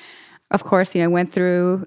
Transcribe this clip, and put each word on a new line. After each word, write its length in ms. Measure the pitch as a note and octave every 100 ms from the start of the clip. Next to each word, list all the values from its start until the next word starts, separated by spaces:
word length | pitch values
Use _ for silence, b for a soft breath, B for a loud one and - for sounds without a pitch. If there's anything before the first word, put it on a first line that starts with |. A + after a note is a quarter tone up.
| B B B B -
of 100 | G3+
course, 320 | - F#3+ F#3
you 60 | F3+
know, 60 | E3+
I 20 |
went 240 | F3 F3+
through, 520 | F#3 F3+ F3+ F3+ F#3+